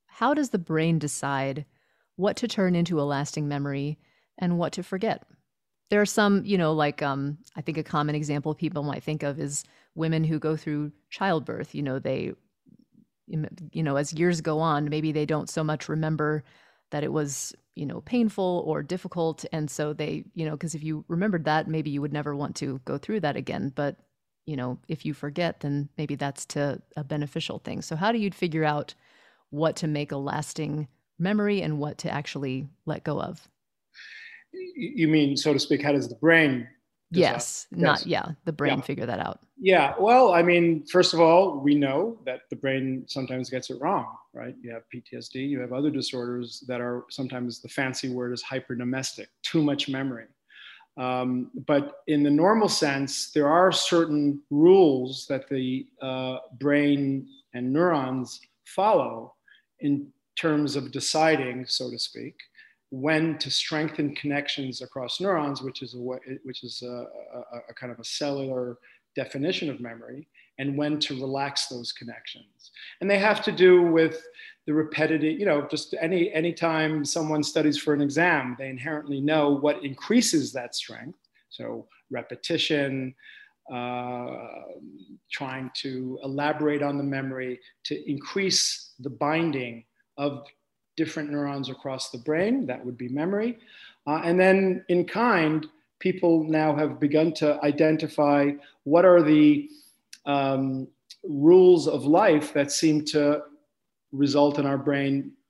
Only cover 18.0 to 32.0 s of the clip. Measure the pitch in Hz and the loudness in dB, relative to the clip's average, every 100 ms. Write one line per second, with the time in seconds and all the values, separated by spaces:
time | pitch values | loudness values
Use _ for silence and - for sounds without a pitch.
18 | - 247 226 202 185 175 156 156 147 180 | -4 0 0 0 0 0 -2 -4 -4 -6
19 | 185 175 165 156 - 160 151 - 151 151 | -6 -4 -2 -4 -6 -6 -4 -4 -4 -4
20 | 151 156 - - 156 151 170 156 156 156 | -4 -6 -8 -8 -6 -4 -6 -6 -6 -6
21 | - 170 208 175 156 156 156 160 151 143 | -4 -2 0 0 0 0 0 -2 -2 -4
22 | 147 147 147 143 147 - 139 135 135 143 | -4 -4 -4 -6 -6 -6 -8 -8 -6 -8
23 | - 214 160 143 135 - 143 135 143 - | -4 -4 -2 -4 -6 -6 -6 -4 -4 -6
24 | _ _ _ _ - 143 127 127 - 156 | _ _ _ _ -10 -6 -6 -8 -8 -8
25 | 151 143 147 147 170 - 147 143 143 - | -8 -8 -8 -4 -4 -4 -4 -4 -4 -6
26 | 151 139 143 - - - 143 - - - | -6 -4 -6 -8 -8 -4 -2 -4 -10 -12
27 | 139 151 147 165 - - - - - 156 | -8 -6 -4 -6 -8 -8 -10 -10 -8 -4
28 | 202 233 202 170 180 160 156 151 - - | -2 0 -2 -2 -4 0 0 0 -4 -12
29 | _ _ _ _ _ 147 160 - 160 147 | _ _ _ _ _ -2 -2 0 -4 -4
30 | 147 139 139 - 156 - 151 151 151 _ | -4 -6 -4 -4 -6 -6 -6 -6 -8 _
31 | _ - 175 208 208 202 160 151 147 - | _ -4 0 2 2 0 -2 -4 -4 -6